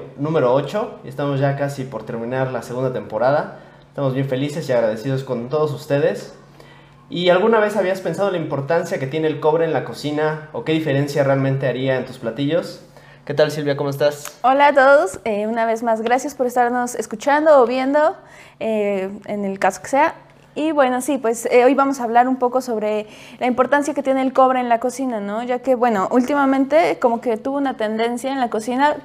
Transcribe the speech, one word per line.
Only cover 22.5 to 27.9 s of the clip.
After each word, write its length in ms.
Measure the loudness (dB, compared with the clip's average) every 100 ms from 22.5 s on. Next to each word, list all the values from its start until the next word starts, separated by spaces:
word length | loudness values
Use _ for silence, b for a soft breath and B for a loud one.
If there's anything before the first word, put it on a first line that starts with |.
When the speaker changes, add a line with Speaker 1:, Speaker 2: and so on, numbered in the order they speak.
| -2
Speaker 2:
sobre 460 | -2 -4 -2 -2 -6 B B -4
la 60 | 0
importancia 480 | 0 2 2 0
que 100 | -2
tiene 200 | 0 0
el 100 | 2
cobre 260 | 4 4 4
en 80 | 2
la 120 | 0
cocina, 420 | 0 -4 -4 -4
¿no? 220 | -4 -6
Ya 160 | -4 -2
que, 160 | 0 2
bueno, 340 | 2 2 2
últimamente 840 | 2 2 2 2 2 2 4 2 2
como 220 | 0 0
que 160 | -2 -4
tuvo 200 | -2 -2
una 200 | -2 -2
tendencia 560 | -4